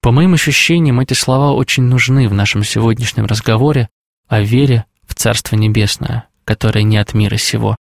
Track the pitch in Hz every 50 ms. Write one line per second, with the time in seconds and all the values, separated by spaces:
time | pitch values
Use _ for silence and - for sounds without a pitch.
0 | - 120 117 139 170 185 180 156 - 151 139 - - - 170 170 165 147 123 123
1 | 131 - 131 - - - 131 131 143 143 139 - - - - - 127 123 127 127
2 | - 123 131 139 131 107 101 101 101 101 - 104 101 - - 117 113 117 110 117
3 | 117 107 - - 110 101 107 107 - - 110 110 131 151 147 135 117 - _ _
4 | _ _ _ _ _ _ - 110 104 104 117 127 143 139 127 113 107 _ _ _
5 | _ _ - - - 113 107 - - - - 107 107 110 107 110 104 101 - -
6 | - - 117 117 - _ _ _ _ - 107 - - 110 107 110 107 107 107 104
7 | 104 - - 110 107 101 101 110 - - - 110 110 107 110 -